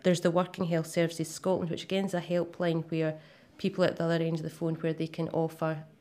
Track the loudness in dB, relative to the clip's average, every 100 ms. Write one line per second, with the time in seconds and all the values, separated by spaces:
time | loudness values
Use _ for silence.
0 | 2 4 4 2 0 -2 0 0 0 2
1 | 0 0 -6 -4 0 0 0 -4 -2 -2
2 | 0 -2 0 0 0 -2 0 0 0 0
3 | 0 -2 -12 -20 -20 -4 -2 2 2 2
4 | 2 2 2 0 -4 -4 -2 0 -2 -2
5 | -4 -4 -2 0 -2 -2 -2 -2 -8 -6